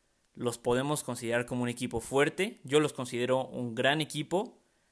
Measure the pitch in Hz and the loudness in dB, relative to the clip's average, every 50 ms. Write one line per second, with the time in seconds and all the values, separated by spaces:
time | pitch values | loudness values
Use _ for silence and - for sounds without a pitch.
0 | _ _ _ _ _ _ - - 120 120 113 - - 123 120 127 135 143 151 143 | _ _ _ _ _ _ -10 -4 -4 -4 -2 -2 0 2 2 2 2 0 -2 -2
1 | - - 120 - 120 113 117 120 123 - 131 123 123 120 120 - 127 117 120 113 | -2 -4 -6 -6 -2 0 0 0 0 0 -2 -2 -2 -2 -2 -4 -4 -4 -4 -4
2 | - - 135 135 143 151 - - 190 226 220 - - 127 139 151 151 139 - - | -4 0 2 4 4 4 2 -2 -2 -4 -4 -10 -2 2 4 4 4 4 0 -4
3 | 123 - - 117 123 127 127 131 127 - - 127 123 120 110 123 131 135 147 156 | -6 -4 -2 0 2 2 2 2 0 -2 -6 -6 -6 -4 -2 2 4 4 4 2
4 | 151 - - 147 143 - 170 185 233 - - _ _ _ _ _ _ _ | 0 -4 -4 -6 -4 0 0 -2 -2 -2 -8 _ _ _ _ _ _ _